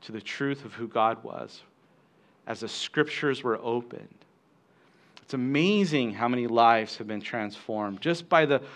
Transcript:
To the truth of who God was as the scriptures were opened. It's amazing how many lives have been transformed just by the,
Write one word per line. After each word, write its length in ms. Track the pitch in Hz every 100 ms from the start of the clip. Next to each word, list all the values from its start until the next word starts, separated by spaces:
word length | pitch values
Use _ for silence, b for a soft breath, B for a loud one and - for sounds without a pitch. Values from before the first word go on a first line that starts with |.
To 100 | -
the 100 | 110
truth 440 | - - 139 139 117
of 80 |
who 140 | 101 117
God 360 | 117 110 110
was 380 | 117 - - - - _ b b b b b b -
as 140 | 110
the 60 | 113
scriptures 760 | - - 151 151 - 147 131
were 160 | 131 110
opened. 640 | 120 120 120 - - - _ _ _ _ _ b b b b b
It's 120 | -
amazing 800 | 135 123 143 175 208 185 151 120
how 140 | 104 120
many 200 | 123 120
lives 500 | 117 117 113 107 -
have 100 | 110
been 140 | 104
transformed 800 | 101 120 104 98 - 107 104 98
just 260 | 160 165 170
by 180 | 165 156
the, 160 | 139 139